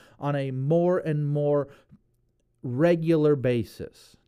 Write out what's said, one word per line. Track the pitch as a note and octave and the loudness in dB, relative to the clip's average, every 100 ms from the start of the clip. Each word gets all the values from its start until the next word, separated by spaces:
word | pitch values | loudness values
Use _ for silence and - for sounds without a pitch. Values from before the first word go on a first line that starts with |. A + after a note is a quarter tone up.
| - - | -20 -8
on | C#3+ C#3+ | -4 -4
a | C3+ | -4
more | C3 C3+ E3+ F3 F3+ | -4 0 2 2 0
and | - D3+ D3 | -2 -2 -2
more | D3 D3 D3 C#3 - _ - _ _ _ _ _ _ | 0 0 0 -2 -10 _ -20 _ _ _ _ _ _
regular | C3 B2 E3+ F3 D#3+ E3 D3+ C#3+ | -6 0 2 2 2 2 2 2
basis, | B2 A#2+ G#2+ - - - - _ | 0 -2 -4 -10 -16 -18 -20 _